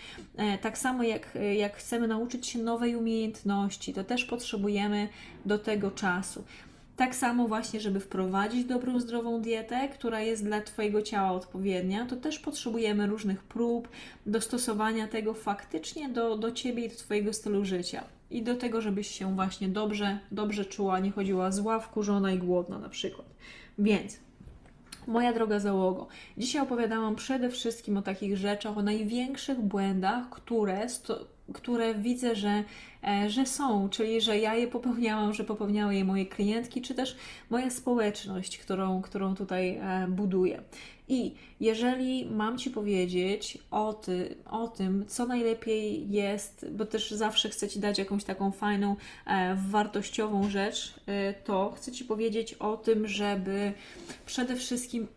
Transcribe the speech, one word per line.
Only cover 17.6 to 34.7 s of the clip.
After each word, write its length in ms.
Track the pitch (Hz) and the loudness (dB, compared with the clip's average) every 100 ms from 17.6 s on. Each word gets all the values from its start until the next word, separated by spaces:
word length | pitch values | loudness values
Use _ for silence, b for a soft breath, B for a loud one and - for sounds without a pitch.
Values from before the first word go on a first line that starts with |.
życia. 400 | 190 180 175 - - - - | 2 0 -2 -6 -10 -18 -8
I 120 | 240 | -4
do 120 | 220 | -2
tego, 260 | 247 240 226 | 0 0 0
żebyś 280 | 214 196 208 | 0 -2 -4
się 260 | - 190 | -4 -2
właśnie 340 | 190 185 - 190 | 0 0 0 -2
dobrze, 500 | 196 214 208 202 202 - | 0 0 0 0 -2 -4
dobrze 320 | 208 208 208 | -2 0 -2
czuła, 340 | 196 - 196 185 | -4 0 2 2
nie 120 | 190 | 2
chodziła 420 | 202 196 185 185 | 0 2 2 2
zła, 280 | 196 208 226 | 2 0 0
wkurzona 520 | 220 214 208 202 196 | -2 -2 2 4 4
i 60 | 185 | 2
głodna 400 | 180 180 180 190 | 4 2 0 -6
na 100 | - | -8
przykład. 380 | - 190 - - - B B B - | -6 -6 -8 -16 -20 B B B 2
Więc, 400 | 208 190 - - - - - - - - - - - | 4 4 0 -12 -20 -20 -20 -20 -20 -20 -18 -12 0
moja 260 | 233 240 | 2 4
droga 280 | 226 220 208 | 4 2 2
załogo, 480 | 202 190 185 185 - B B - | 2 4 4 2 -6 B B -6
dzisiaj 240 | 254 302 | -2 0
opowiadałam 540 | 269 240 226 226 220 214 | 0 2 2 2 0 0
przede 340 | - 262 247 | 0 2 0
wszystkim 460 | 247 233 226 - 202 | 0 -2 -2 -2 0
o 60 | |
takich 340 | 196 196 202 196 | 0 -2 -2 0
rzeczach, 420 | 202 208 220 208 | 0 0 -2 0
o 40 | |
największych 800 | 202 214 208 240 254 269 - 254 | 2 2 0 0 -2 -4 -2 0
błędach, 720 | 202 196 196 190 190 240 247 | 2 2 2 2 2 0 -4
które 580 | - - 233 202 190 240 | -10 -2 2 2 0 -2
sto-, 380 | - - - - - - | -4 -4 -6 -8 -16 -16
które 420 | - - 240 226 | -10 0 2 2
widzę, 400 | 214 226 247 247 | 2 0 2 2
że, 300 | 214 208 208 208 B B B | 2 2 2 0 B B B
e, 260 | 202 202 208 | 0 2 2
że 160 | 226 262 | 2 2
są, 420 | - 269 208 196 | 2 2 2 2
czyli 320 | - 220 226 | 2 2 2
że 180 | 220 214 | 4 4
ja 160 | 220 | 4
je 140 | 226 | 2
popełniałam, 640 | 240 | 2